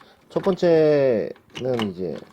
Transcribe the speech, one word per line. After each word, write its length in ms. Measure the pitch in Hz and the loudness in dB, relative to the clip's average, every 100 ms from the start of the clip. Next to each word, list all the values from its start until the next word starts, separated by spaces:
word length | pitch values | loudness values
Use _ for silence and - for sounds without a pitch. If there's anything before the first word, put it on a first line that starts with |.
| - _ _ | -20 _ _
첫 120 | 170 | -4
번째는 1500 | 190 180 175 160 156 147 135 110 80 - _ - 127 123 107 | -2 0 2 4 4 4 2 0 -2 -10 _ -8 -4 -4 -4
이제 260 | 87 90 71 - | -6 -8 -8 -14